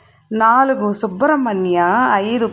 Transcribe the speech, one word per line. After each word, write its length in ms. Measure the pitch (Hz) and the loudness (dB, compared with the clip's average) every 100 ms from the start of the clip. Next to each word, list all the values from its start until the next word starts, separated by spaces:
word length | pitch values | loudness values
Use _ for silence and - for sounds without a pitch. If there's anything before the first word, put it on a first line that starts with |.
| _ _ _ | _ _ _
నాలుగు 600 | 220 220 247 269 226 208 | 0 2 4 2 0 -2
సుబ్రహ్మణ్య, 1160 | 202 214 185 285 294 247 196 185 175 175 220 254 | -2 -4 -2 0 0 -2 -2 0 0 2 2 2
ఐదు 400 | 208 208 240 226 | 0 0 -2 -2